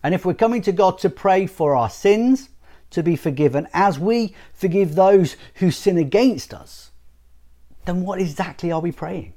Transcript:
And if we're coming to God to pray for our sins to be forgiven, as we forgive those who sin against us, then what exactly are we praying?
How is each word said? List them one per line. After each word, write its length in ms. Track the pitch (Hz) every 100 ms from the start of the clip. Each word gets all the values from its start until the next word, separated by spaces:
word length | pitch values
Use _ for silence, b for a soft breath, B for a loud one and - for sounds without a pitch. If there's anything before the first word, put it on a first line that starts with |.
And 140 | 143 180
if 100 | 185
we're 80 |
coming 280 | 175 226 240
to 100 | 196
God 260 | 180 190 180
to 100 | 185
pray 360 | - 196 190 190
for 300 | - 151 131
our 140 | 113
sins 580 | - 196 214 240 262 - - b b b
to 120 | -
be 120 | 165 160
forgiven, 520 | 170 135 147 135 139
as 260 | 170 202 139
we 340 | 185 233 220 B B
forgive 420 | - 185 185 185 156
those 400 | 190 196 165 - B -
who 140 | 185
sin 260 | - 196 175
against 560 | 143 202 262 160 -
us, 380 | - - - - - - _ _ - - - - - -
then 180 | 175
what 160 | 185 185
exactly 520 | 180 143 175 - 170
are 100 | 160
we 100 | 170
praying? 420 | - 160 185 -